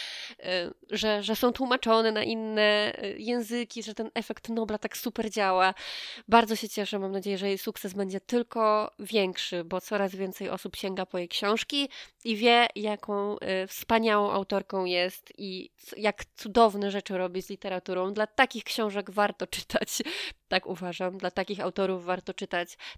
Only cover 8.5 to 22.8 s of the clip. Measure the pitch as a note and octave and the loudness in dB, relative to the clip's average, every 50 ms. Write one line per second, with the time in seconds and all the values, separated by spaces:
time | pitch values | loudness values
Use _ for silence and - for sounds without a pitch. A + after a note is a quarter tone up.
8.5 | - A#3 A3 G#3+ G#3+ G#3+ G#3+ - - - G#3 F#3 G#3+ G#3+ G3 F#3 F3+ - - - | 0 2 4 4 4 4 2 -2 -6 -12 -6 0 2 2 2 2 0 -4 -6 -4
9.5 | F#3+ F3 E3 E3+ F#3+ F#3 - - G#3+ G3+ G3+ F#3+ F#3+ F#3+ G3 F#3 F#3 - G3+ F#3 | -4 -4 -4 -4 -4 -4 -2 -2 0 0 0 0 -2 -4 -6 -6 -6 -6 -6 -4
10.5 | F#3+ F#3 - G3+ - - - G3 F#3+ F#3+ F#3 - - F3+ F3 F3 - - - G3+ | -4 -6 -6 -8 -8 -6 -6 -4 -4 -4 -4 -4 -4 -4 -4 -4 -4 -2 0 2
11.5 | G3 - - - - - C#4 C4+ - - - - _ _ - A#3 A3 G3+ A3+ A#3+ | 2 0 0 -2 -2 -2 -2 -2 -4 -12 -18 -20 _ _ -4 -4 0 4 6 6
12.5 | A#3+ A#3+ A#3+ - - G#3 G#3 G#3+ G#3 G3+ - - G#3 G3+ G3+ G#3 G#3 - - - | 8 8 6 4 2 -2 -4 -4 -4 -4 -4 -4 -2 -2 -2 -2 -4 -4 -4 -2
13.5 | F#3+ F#3+ F#3+ G3 - - - - A3+ A3+ A3+ A3+ G#3 G#3 G#3 G3+ - G3 G3 - | -2 -2 -4 -4 -8 -8 0 2 2 4 6 6 4 4 4 2 0 -2 -2 0
14.5 | G3+ G3 F#3+ - - F#3+ F#3 F3+ F3+ F3 F3 F#3 - - - - - - G3+ G3 | -2 -2 -2 -2 -2 -2 0 0 2 2 0 0 -2 -8 -16 -20 -16 -12 -10 -8
15.5 | F#3 F#3 - - _ _ - - - - G#3 G#3 G3+ - - - _ - - A3 | -8 -10 -10 -12 _ _ -20 -16 -6 -2 0 0 0 -2 -6 -14 _ -12 -8 2
16.5 | F#3+ A#3 A#3 A3 G3 G3+ G3+ G3+ G3 G3+ - - G3 F3+ F#3 F3+ F3 F#3+ F#3 - | 6 8 8 8 6 4 -2 -2 -2 -2 -4 -2 -2 -2 -2 -2 -2 -6 -6 -8
17.5 | G3+ - - G3+ F#3+ F3+ - - F#3 F3+ F#3 F#3+ G3+ G#3+ G#3+ - _ - C4 B3+ | -10 -8 -6 -4 -4 -4 -4 -2 -2 0 0 0 0 0 0 2 _ 4 4 4
18.5 | - A3+ - - - - A3 G#3 G3 G#3 F#3+ - F#3 G#3 G#3 G3+ - - - - | 2 -2 -6 -4 -2 -2 -2 0 -2 -4 -6 -2 2 2 2 2 2 -2 -6 -6
19.5 | - - - - - - A3 - - - - D#4 F4+ - - - - _ _ - | -6 -8 -4 -2 0 0 0 0 -2 -2 -4 -4 -6 -6 -8 -8 -10 _ _ 0
20.5 | F#3+ F#3 - - F#3 F3 F#3 F3+ E3+ - F#3 F3+ F#3 F#3+ - F3+ - G3 F#3 - | 0 0 0 -2 -6 -6 -6 -6 -4 -4 -4 -4 -4 -2 -4 -2 -2 -2 -2 -2
21.5 | G3+ F#3 - F#3 F3+ G3+ G3 F#3 F#3+ F3+ F3 F3 F#3 F#3 - - F#3 - G3+ - | -4 -4 -4 -2 0 2 2 2 0 0 -2 -2 -2 -2 -4 -6 -8 -8 -6 -2
22.5 | - F3 F3 - - - | -2 -2 -2 -4 -8 -14